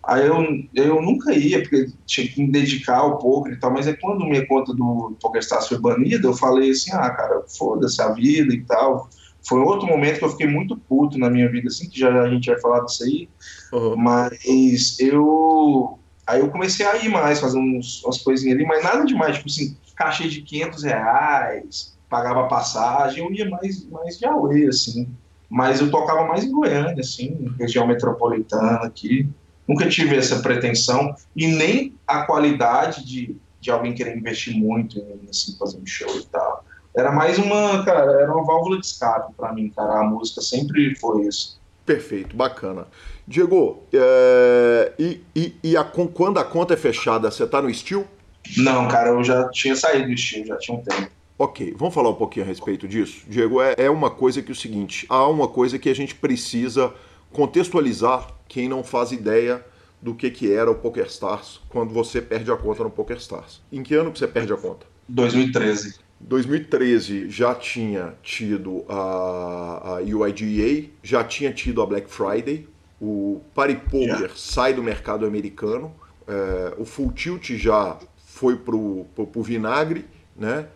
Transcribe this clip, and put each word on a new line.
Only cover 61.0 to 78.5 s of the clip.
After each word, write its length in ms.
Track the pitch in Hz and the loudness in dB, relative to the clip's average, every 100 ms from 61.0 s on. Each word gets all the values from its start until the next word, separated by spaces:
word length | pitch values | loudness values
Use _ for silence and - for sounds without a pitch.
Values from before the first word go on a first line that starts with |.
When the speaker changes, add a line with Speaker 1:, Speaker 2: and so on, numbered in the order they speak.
| 95 - 98 101 - - - | -6 -6 -6 -6 -10 -20 -10
Speaker 2:
quando 260 | 120 113 | -6 -4
você 260 | 113 113 123 | -4 -2 -4
perde 300 | 117 113 113 | -4 -6 -2
a 60 | 113 | -4
conta 260 | 104 107 | -2 -4
no 80 | 113 | -6
PokerStars. 680 | 104 107 117 - - - - _ | -6 -8 -8 -12 -16 -16 -20 _
Em 140 | 139 | -14
que 100 | 135 | 0
ano 160 | 151 165 | 0 0
que 80 | 160 | -4
você 80 | 123 | -4
perde 260 | 120 110 | -4 -4
a 40 | 104 | -4
conta? 280 | 92 - - _ - | -6 -12 -20 _ -6
Speaker 1:
Dois 240 | 123 120 | 0 2
mil 140 | 123 131 | 2 2
e 60 | |
treze. 420 | 120 107 104 101 - _ _ | 2 2 0 -6 -16 _ _
Speaker 2:
Dois 240 | - 127 123 | -2 -2 0
mil 100 | 151 | -4
e 80 | |
treze 680 | 151 131 127 117 101 101 98 | 0 0 4 2 0 -8 -8
já 240 | 101 120 | -2 -2
tinha 600 | 123 - 120 110 101 87 - | -2 -8 -6 -6 -6 -8 -14
tido 600 | - - 107 98 92 92 - | -14 -8 -4 -4 -4 -10 -6
a, 1080 | 98 95 92 92 90 87 87 87 85 90 90 | -6 -4 -4 -4 -6 -8 -8 -10 -10 -8 -6
a 40 | |
U 240 | 101 107 104 | -4 0 0
I 60 | |
D 580 | 101 107 107 113 147 151 | -2 -4 0 0 -2 -6
A, 140 | - - | -20 -2
já 160 | 123 | -2
tinha 300 | 110 - 143 | 0 -4 -4
tido 280 | - 123 113 | -4 -4 -2
a 60 | 101 | -2
Black 240 | 101 - | -2 -6
Friday, 560 | - 98 107 123 156 156 _ _ _ | -6 -2 -2 -4 -8 -10 _ _ _
o 400 | 107 104 101 101 - | -6 -4 -4 -6 -6
Party 220 | - 139 139 | -2 0 0
Poker 420 | - 139 120 113 | -2 0 0 -2
Speaker 1:
Já. 120 | 95 | -4
Speaker 2:
sai 400 | - - - 127 | -8 -6 0 0
do 80 | 131 | 0
mercado 420 | 117 101 - 107 | -2 -6 -6 -4
americano, 680 | 107 104 101 - 107 117 156 - - _ - | -4 -4 -8 -8 -6 -6 -8 -18 -20 _ -10
é, 480 | 101 95 92 92 95 | -6 -4 -4 -6 -8
o 80 | |
Full 280 | 110 - 131 | -12 -6 -6
Tilt 380 | - 165 175 - | -4 -8 -8 -8
já 460 | 113 113 107 95 78 - _ _ | -2 2 2 0 -8 -18 _ _
foi 300 | - 127 | -2 0